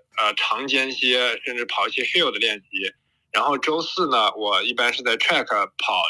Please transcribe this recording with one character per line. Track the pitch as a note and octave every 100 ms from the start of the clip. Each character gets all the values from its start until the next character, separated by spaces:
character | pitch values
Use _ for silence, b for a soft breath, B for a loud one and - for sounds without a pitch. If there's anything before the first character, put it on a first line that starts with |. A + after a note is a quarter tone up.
| _ -
呃， | G#2+ G#2
长 | - A2 C#3
间 | C#3 C3
歇， | B2+ A#2+ B2+ B2 A2+
甚 | - B2
至 | A#2+
跑 | - G#2+
一 |
些 | A#2+
hill | B2 F3 D3
的 | G#2
练 | A2+ G#2+
习。 | _ F#2+ F#2+ - _ _ _
然 | G#2+
后 | C3 C3+
周 | D#3 D#3
四 | E3 - E3
呢， | B2 G#2+ G#2
我 | G#2 F#2+
一 | A#2
般 | A#2+ A#2+
是 | A#2+
在 | B2 A2+
track | - D#3+ B2+
跑， | G#2+ G2 - - F#2+ E2+